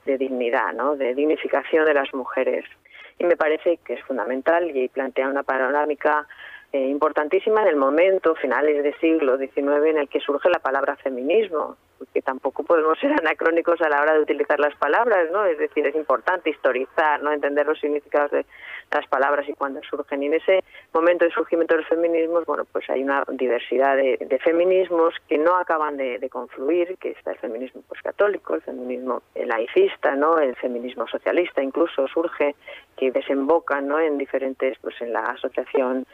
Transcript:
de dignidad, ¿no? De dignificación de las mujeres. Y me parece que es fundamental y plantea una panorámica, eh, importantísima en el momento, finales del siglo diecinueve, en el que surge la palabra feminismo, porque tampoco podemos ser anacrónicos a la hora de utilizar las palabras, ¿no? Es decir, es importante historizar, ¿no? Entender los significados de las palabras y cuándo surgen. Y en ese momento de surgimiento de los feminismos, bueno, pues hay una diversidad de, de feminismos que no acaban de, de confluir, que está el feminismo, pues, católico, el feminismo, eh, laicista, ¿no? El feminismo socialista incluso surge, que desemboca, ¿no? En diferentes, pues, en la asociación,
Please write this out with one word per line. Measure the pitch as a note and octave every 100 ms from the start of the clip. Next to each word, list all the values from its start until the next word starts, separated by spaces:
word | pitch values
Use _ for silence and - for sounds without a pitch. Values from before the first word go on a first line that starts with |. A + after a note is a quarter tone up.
| -
de | C3
dignidad, | C3+ B2 A#2+ B2+ G2
¿no? | A2+ C3+ C#3+
De | B2
dignificación | C3 D3+ D#3 - C#3 - D#3+
de | D#3
las | C#3+ C3+
mujeres. | C3+ B2 C3+ B2+ - - - _ - - -
Y | F3
me | D#3+
parece | D#3 D#3 F3 E3
que | -
es | A#2+
fundamental | - B2+ G#2+ C3 E3 E3+ F3 C3+
y | B2+
plantea | C#3 C3 C3 C3+
una | C#3
panorámica, | C#3 C3 C3 D3 D3+ C#3+ D3+ D3 D3 - - - -
eh, | C#3 C3
importantísima | C#3+ D#3 D3+ D3+ F#3+ A3 G#3+
en | G3
el | D3
momento, | C3+ D#3 F#3+ F#3+ E3+ D#3+
finales | C3+ B2 D3+ D3
del | C#3+ -
siglo | E3 D#3+ C3+ C3+
diecinueve, | C3+ D3 C#3+ D3 D#3
en | D#3
el | C#3+
que | C#3+
surge | - C#3+ F#3
la | E3+
palabra | C3+ C#3 C#3 C#3
feminismo, | C#3 B2 C3+ G#3+ G3+ D#3 - - _ -
porque | - -
tampoco | - C3 C3+ -
podemos | D3 E3+ D#3 E3
ser | C#4
anacrónicos | D4+ D#3 D#3 E3 E3 E3 E3+
a | D#3
la | C#3+
hora | D3+ D#3
de |
utilizar | D3+ D3 C#3 D3
las | D3 -
palabras, | C#3+ F#3 A#3+ G3 D#3+
¿no? | G3 G3
Es | D3+
decir, | D3+ D3+ C#3+
es | D#3
importante | D3 B2 - F3+ D#3
historizar, | - C#3 B2 C3 - D3+ C#3+
¿no? | D3
Entender | D3 C#3+ C#3+ C#3+
los | D#3
significados | D3 D3 - D3 C#3+
de | C#3+ - - - - -
las | D3 -
palabras | C3+ C#3 C#3+ C#3+
y |
cuándo | C#3 C#3 C3 -
surgen. | C#3 - C#3
Y | C#3+
en |
ese | D#3+ - F#3+ - - -
momento | E3 E3+ F3
de | E3+
surgimiento | D#3+ D#3+ E3+ D#3+
de | D#3+
los | -
feminismos, | E3 E3+ E3 E3 E3+ D#3+
bueno, | - -
pues | - -
hay | C3
una | C#3 C#3 -
diversidad | C3 B2+ A#2+ - B2 C3+ C3+
de, | C3+ A#2
de | - C3
feminismos | E3 E3+ F3+ F#3 F3+ E3+ E3 - -
que | D3+
no | E3 F3+
acaban | F3+ D#3+ D3+ C#3+
de, | C3 A#2
de | C3
confluir, | B2+ B2 - C3+ F3 F3 F#3
que | -
está | - -
el | -
feminismo, | - - C3 - -
pues, | -
católico, | - - G#3 F#3 - D#3+
el |
feminismo, | - C3 B2+ B2 B2+ A#2+ -
eh, | - -
laicista, | A2+ A#2 F3+ G3 - C#3+ C#3
¿no? | D3+ E3
El | C3+ A#2+
feminismo | B2+ A#2+ B2 A#2+ A#2
socialista | C#3 - D#3+ F3 -
incluso | C3+ C#3 E3+ - C3+
surge, | E3 E3 - C#3+ - - - - -
que | C3
desemboca, | C3+ - C#3 C#3 E3 - C#3+
¿no? | C#3 D3+
En | D#3+ C#3
diferentes, | C3+ C3+ C3+ C3 C3 -
pues, | - -
en | A#2
la | A2
asociación, | A2 C3 C3 - B2+ - B2+ B2+ B2+